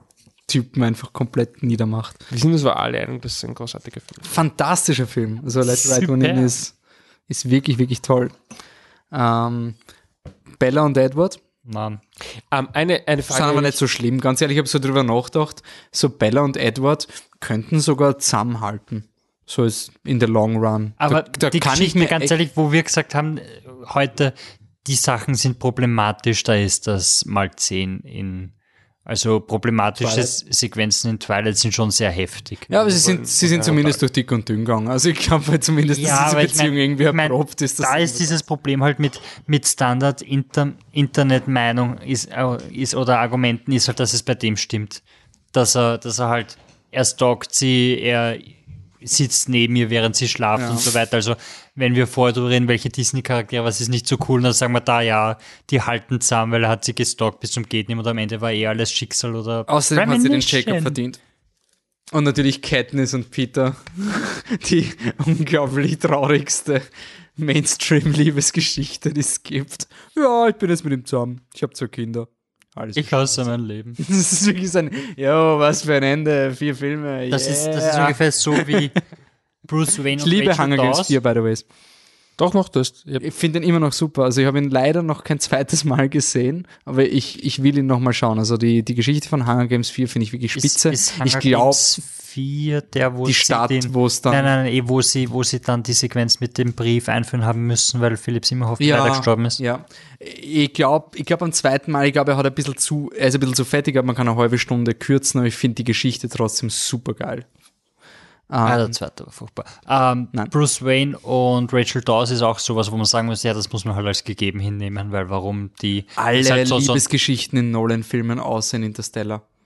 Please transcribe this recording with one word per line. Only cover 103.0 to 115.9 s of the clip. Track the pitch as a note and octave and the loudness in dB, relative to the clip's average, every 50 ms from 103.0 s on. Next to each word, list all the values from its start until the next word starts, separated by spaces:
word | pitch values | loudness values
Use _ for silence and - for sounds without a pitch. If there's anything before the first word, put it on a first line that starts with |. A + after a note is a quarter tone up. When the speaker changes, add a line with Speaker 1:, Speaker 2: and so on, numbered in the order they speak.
| C#3+ - - | -4 -6 -2
Speaker 1:
er | - C3+ B2+ | 0 2 2
ist | C3 | 2
ein | C#3 | 2
bisschen | C3+ C3 B2+ | 2 0 0
zu | C3+ B2+ | 0 -2
fettig, | - - C#3+ C#3+ D#3 C3 | 0 0 0 0 0 0
aber | C3 B2+ | 2 2
man | B2+ A#2 | 0 0
kann | B2+ B2 A#2 | 0 0 0
eine | A2+ | 2
halbe | A#2+ A#2+ A#2 B2 A#2+ | 2 2 2 2 0
Stunde | - - B2+ A#2+ A#2+ A#2 A2+ | 0 0 -2 0 0 0 -2
kürzen, | - - - C#3 C3+ C3+ - - C3 | -2 0 0 0 2 2 0 0 0
aber | B2 A#2 | 0 0
ich | A2 | 0
find | - - B2+ A2+ - | 0 -2 -2 -2 -2
die | A2+ | -2
Geschichte | A#2+ A2+ - - C3 A#2+ - - A#2 | -2 -2 0 -2 -2 -2 -4 -6 -8
trotzdem | - - A#2 G#2+ - - - A2+ | -4 -2 -2 -2 -2 -4 -6 -4
supergeil. | - - - - - A#2 - C3 A2+ - A#2 B2 B2 - B2 _ _ _ _ _ _ _ _ _ _ _ _ - - - - - _ _ _ - | -4 -4 -4 -4 -6 -6 -6 -6 -8 -6 -8 -8 -8 -10 -12 _ _ _ _ _ _ _ _ _ _ _ _ -20 -20 -20 -20 -20 _ _ _ -6
Speaker 3:
Ah, | - B2 A2+ A2+ A#2+ | -2 0 2 2 2
Speaker 1:
Ähm, | A#2+ | 2
Speaker 3:
der | A2+ A2 | 0 -2
zweite | A#2 - - D2+ - - - | -4 -6 -8 -10 -12 -14 -18
war | - | -18
furchtbar. | - - - - _ - - - - - _ - | -18 -20 -20 -16 _ -14 -14 -14 -18 -14 _ 0
Ähm, | C3 C3 B2+ B2+ B2 B2 B2 A2+ | 2 4 4 4 2 0 -2 -4
Speaker 1:
Nein. | - A#2+ G#2+ - | -6 -6 -4 -2
Speaker 3:
Bruce | - D3 D3 C3+ - - | 0 2 2 2 0 0
Wayne | B2+ C3 C3 C3+ C#3 C#3+ C#3 - | 0 2 2 2 2 0 -2 -6
und | - - B2+ B2+ B2+ B2 B2 B2 B2 A#2 | -4 -2 0 2 2 2 2 2 0 0
Rachel | C3 B2 A#2 - - B2+ | 2 0 0 0 -2 -2
Dawes | A#2 - A2+ A2+ B2 A#2 | 0 2 2 2 2 0
ist | B2+ A#2 | 0 0
auch | A#2 A2+ A2+ - | 2 0 0 0
sowas, | - - A#2 A2 G#2+ G#2 | -4 -2 0 0 0 0
wo | A2 | -2
man | A2+ G#2+ | 0 0
sagen | - - A#2 A2+ | 0 0 0 0
muss, | A#2 A2+ G#2+ | -2 -2 -2
ja, | - A#2 | -2 -2
das | G#2+ G#2+ G#2 - | -2 -2 -4 -6
muss | - A2 F#2+ | -6 -6 -4
man | A2+ G2 | -4 -4
halt | G2+ G#2 | -2 -2
als | G2+ F#2+ - - | -2 -2 -4 -6
gegeben | - G2+ - G#2 G2 F#2 G2+ | -8 -6 -4 -4 -2 -2 -2
hinnehmen, | G2 G2+ G#2 G2+ G2+ G2 G2+ G2+ G2 G2+ | -4 -4 -4 -4 -6 -6 -6 -6 -6 -4
weil | G2+ G2 F#2 F2+ | -4 -4 -4 -4
warum | G2 F#2+ F2+ G2 G#2 G#2 G2+ F#2+ - - | -4 -4 -4 -4 -6 -6 -6 -10 -8 -6
die | - G2+ | -4 -2